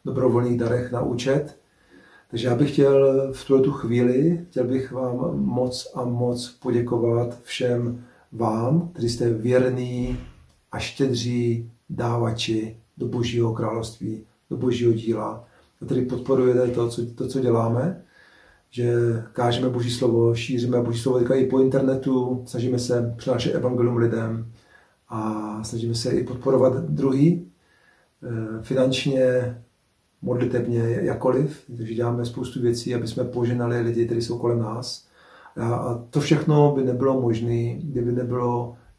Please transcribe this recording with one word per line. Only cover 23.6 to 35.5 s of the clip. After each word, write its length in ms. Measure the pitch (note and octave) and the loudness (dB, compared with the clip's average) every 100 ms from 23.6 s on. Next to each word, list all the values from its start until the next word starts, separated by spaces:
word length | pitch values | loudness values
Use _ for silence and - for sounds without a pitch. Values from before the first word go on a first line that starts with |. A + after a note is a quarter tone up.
| B2 A#2+ A#2+ A#2 | 0 2 2 4
lidem 540 | A#2 A#2 A2+ A2+ A2+ - _ - _ _ _ | 2 2 -2 -6 -8 -14 _ -20 _ _ _
a 540 | A2+ G#2+ G#2+ G#2+ G#2+ | -6 -4 -6 -6 -8
snažíme 320 | A2 A#2 A#2 A#2 | -8 -6 -4 -4
se 160 | - | -2
i 120 | C3+ | -2
podporovat 540 | - B2 C3+ C3 B2+ B2 | -2 -4 0 4 4 2
druhý, 720 | E3 D3 C3+ C3+ D3+ F3+ - _ _ _ _ _ _ _ | -2 -2 0 4 4 4 -2 _ _ _ _ _ _ _
eh, 400 | B2 A#2 A2 A2 | -8 -6 -6 -8
finančně, 920 | A2+ C3 C3 C3+ D3 C3 B2+ B2+ A#2+ - - _ _ _ _ _ | -4 2 2 2 0 2 4 2 0 -6 -16 _ _ _ _ _
modlitebně, 800 | B2 B2 C3 B2 A2+ A#2+ A#2 A#2 | -4 0 0 0 0 0 0 0
jakkoliv, 640 | A#2+ - B2+ B2+ D3+ - - A#2+ | -2 0 2 2 0 -4 -14 -10
takže 160 | A2 | -6
děláme 320 | A2+ A#2+ A#2+ A#2+ | -2 -2 -2 -4
spoustu 360 | - B2 C3 | -6 -8 -2
věcí, 340 | A#2+ A#2 - B2 | 0 0 -2 -4
aby 120 | A2+ | -4
jsme 160 | - | -4
poženali 580 | B2 A#2+ A#2+ A#2+ A#2+ A#2+ | -4 -2 0 0 0 0
lidi, 240 | A#2 A2+ A#2 | 0 0 0
kteří 160 | A#2 | 0
jsou 160 | A2+ A#2 | -2 -2
kolem 220 | A#2+ A#2 | 0 0
nás. 480 | A2+ A#2 B2+ - _ _ - - - | -2 -6 -10 -12 _ _ -20 -20 -18